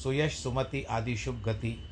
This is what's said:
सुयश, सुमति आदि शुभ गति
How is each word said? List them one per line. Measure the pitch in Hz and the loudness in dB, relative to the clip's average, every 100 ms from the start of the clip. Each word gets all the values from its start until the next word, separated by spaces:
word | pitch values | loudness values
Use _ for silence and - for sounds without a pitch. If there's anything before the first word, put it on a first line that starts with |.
सुयश, | 131 135 151 - | 0 2 2 2
सुमति | 131 123 131 139 | -2 0 0 -2
आदि | - 113 113 113 | 0 0 0 0
शुभ | - 113 107 | -2 -2 0
गति | 107 117 110 - | 0 0 -4 -8